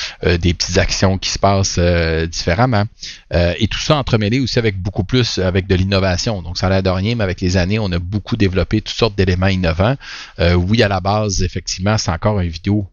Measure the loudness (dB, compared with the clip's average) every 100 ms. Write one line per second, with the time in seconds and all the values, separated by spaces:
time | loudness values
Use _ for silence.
0 | -12 -4 0 2 2 0 0 0 0 0
1 | 0 0 -4 0 2 2 0 2 2 2
2 | 2 0 -2 -4 -2 2 2 2 -2 -6
3 | -16 -18 _ 0 0 0 -2 -2 0 0
4 | 2 0 2 0 0 0 0 -2 -4 -4
5 | -2 0 0 0 0 0 2 0 2 2
6 | 2 0 -2 -4 -6 -2 0 2 2 0
7 | 0 0 -2 0 0 2 2 0 0 -2
8 | -2 -4 -4 0 2 2 0 -2 -2 0
9 | 0 2 0 2 2 2 0 2 0 0
10 | -6 -16 -16 -2 2 2 2 2 2 2
11 | 0 0 0 0 -2 -4 -8 -4 0 0
12 | 0 -2 0 0 -2 -4 -2 -2 -2